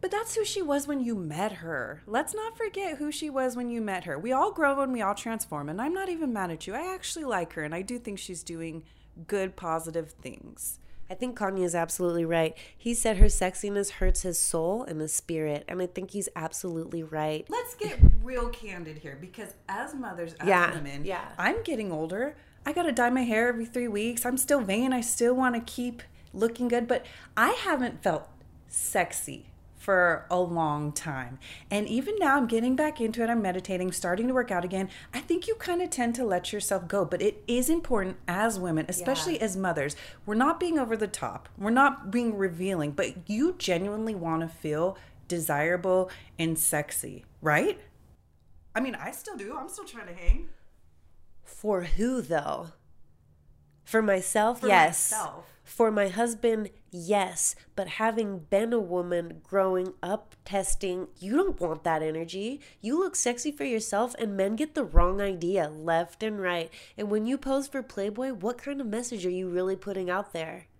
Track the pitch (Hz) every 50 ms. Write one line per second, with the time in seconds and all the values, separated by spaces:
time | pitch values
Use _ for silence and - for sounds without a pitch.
0 | - 370 392 415 466 - - 453 427 403 - 403 359 294 285 285 277 285 294 277
1 | 254 233 233 202 175 156 151 160 196 214 202 170 165 165 160 135 120 - - -
2 | - - 208 254 302 - - 427 427 453 453 - 466 415 370 392 392 359 311 269
3 | 302 294 294 - 320 302 262 269 262 254 233 247 247 240 233 233 220 208 190 180
4 | - 175 139 143 175 240 254 269 330 415 - - 311 277 277 277 277 262 254 240
5 | 208 190 202 - - 233 226 220 - - 160 147 143 147 160 196 240 294 349 381
6 | 392 381 349 330 320 262 233 208 185 175 165 156 - - 202 254 330 370 381 370
7 | - - - 339 311 262 220 185 170 165 - 170 151 151 165 175 196 196 247 240
8 | 240 220 202 190 - - 185 165 - - 170 165 165 165 156 165 156 - - -
9 | - - - 170 165 - 202 202 190 190 185 - 190 170 160 165 160 165 160 170
10 | 160 151 - - - - - - - - - - - - - - - - - -
11 | - - 185 - 247 247 240 - 214 190 196 190 185 175 165 170 165 165 - -
12 | 180 175 170 170 165 160 170 165 160 160 160 - - - - - - 233 240 214
13 | - 226 214 180 214 208 - - 190 185 190 - - 202 202 202 202 196 - -
14 | 190 185 185 - - 185 170 - - - - 165 160 170 196 226 262 285 165 156
15 | 156 156 - - - - 165 160 156 151 147 147 - - - 185 180 175 180 -
16 | 185 190 - 202 190 - - 170 160 160 - - - 185 170 160 165 - 170 170
17 | 160 156 156 156 156 156 156 156 - - - 466 494 - - - 415 415 - -
18 | - - - - - 247 254 247 233 240 240 - 220 208 190 175 170 156 151 156
19 | 151 147 135 139 165 185 - - 208 190 - - - - 190 208 262 285 302 269
20 | 247 208 180 170 170 165 165 - - 185 190 180 175 - - - 143 143 139 -
21 | 147 - 185 170 - - - - 175 214 349 466 440 - 311 220 214 196 165 156
22 | 160 165 180 208 247 294 302 - - - - - - 277 302 349 349 320 247 240
23 | 247 240 254 262 247 240 220 220 233 247 240 226 226 226 - 254 240 240 202 202
24 | 214 233 240 233 - 247 254 254 - - 285 277 233 190 190 220 254 262 262 247
25 | 220 - - - 240 233 254 254 262 254 240 233 233 - - - 247 247 240 240
26 | - - - - - - - 185 214 233 233 240 247 240 233 240 233 240 247 -
27 | - - - - - - - 214 226 302 480 494 - 392 330 262 254 202 - -
28 | - 190 160 151 - - - - - - - - - - - - - - - 202
29 | 175 - - - - - 135 - - - - - - - - - - - 196 185
30 | 180 175 165 160 - - 180 180 180 170 170 170 160 151 147 147 147 147 147 -
31 | - 165 143 131 127 120 131 - - - - - - - 202 208 214 - 220 240
32 | 269 403 440 427 370 285 269 285 254 226 233 226 233 254 262 254 302 302 302 -
33 | 233 220 226 240 233 226 233 233 208 185 180 185 185 - 190 180 180 185 180 -
34 | - 180 175 190 226 254 254 254 233 233 196 175 180 180 185 190 190 185 - -
35 | - - - 254 302 - 339 339 349 - 440 453 - - 349 349 359 349 - -
36 | 240 233 233 240 262 220 185 180 180 - - 208 185 - 202 190 175 160 - 202
37 | 180 151 - 175 180 214 - - - - 240 - 247 - 320 339 330 - - 202
38 | 190 185 190 - - - 170 190 214 233 220 190 180 175 160 156 151 - 180 -
39 | - - 269 277 - 359 320 - 220 220 185 190 190 180 165 160 135 151 - -
40 | - - - - - - 208 220 254 294 330 311 370 349 330 302 254 220 226 208
41 | 214 208 - - - 117 90 - - - - - 196 214 233 254 277 285 262 -
42 | - 196 190 240 240 233 214 202 196 185 165 165 180 190 190 170 147 147 143 -
43 | 190 113 - 185 165 - 208 220 285 349 359 - - - 180 170 190 202 208 214
44 | 220 226 214 190 170 165 160 160 165 165 165 - - 156 151 151 165 185 190 -
45 | - - - - - - 175 170 156 165 151 143 151 165 175 180 175 190 185 185
46 | 185 185 - - - - - - 165 165 160 160 - - - 151 147 - - -
47 | - - - - - - - - - 156 147 156 247 392 381 - - - - -
48 | - - - _ _ _ _ _ _ - - - - - - 220 254 262 220 135
49 | 139 202 277 - - 415 403 254 196 202 277 302 269 339 - - 370 - - 233
50 | 202 175 170 175 170 - - 320 339 - - - - - - _ - - - -
51 | - - - - - - - - - - - - - 208 208 185 175 160 - 170
52 | 214 247 262 247 175 135 170 151 143 147 - - - 165 - _ _ _ - -
53 | - - - _ _ _ - _ _ - - - - _ _ _ _ - - 220
54 | 220 208 196 185 180 - - 214 214 226 247 240 - 214 202 180 160 160 165 -
55 | - - 220 220 190 151 - - - - - _ _ - - - 233 220 214 208
56 | 202 196 175 208 233 240 233 220 - 233 226 220 214 190 - - - _ - 175
57 | 165 165 208 202 190 185 175 156 - - - - - - - - 190 165 - -
58 | 220 226 220 226 226 202 196 180 156 - - 196 220 233 233 233 202 170 175 180
59 | 175 175 175 175 170 165 160 160 - - 190 196 190 190 185 185 185 190 - -
60 | - 175 202 220 - - - _ _ - 202 196 196 - - - - 190 180 185
61 | 185 - - - 175 196 233 302 392 392 - - 175 165 160 160 - 170 160 156
62 | 156 156 156 160 165 165 175 190 202 226 269 285 - - - _ - 214 277 330
63 | 392 359 - - - 285 254 240 - 302 294 - 285 277 240 220 220 - - 202
64 | 233 247 240 - 226 214 202 196 190 202 220 214 302 302 - 320 254 165 147 -
65 | 175 180 190 202 202 196 190 170 165 170 190 190 160 151 156 156 156 170 165 165
66 | 175 170 - _ 220 220 214 202 190 180 175 175 165 180 - - - - - -
67 | 208 202 208 214 214 233 269 277 - 269 269 277 277 269 - 269 254 254 - -
68 | 196 208 208 233 254 269 262 196 170 220 247 247 - 277 285 277 269 220 202 226
69 | 247 - 240 208 175 180 180 180 185 185 175 180 185 190 190 190 - 202 196 190
70 | 185 175 180 190 202 - - 175 160 160 165 180 165 _ _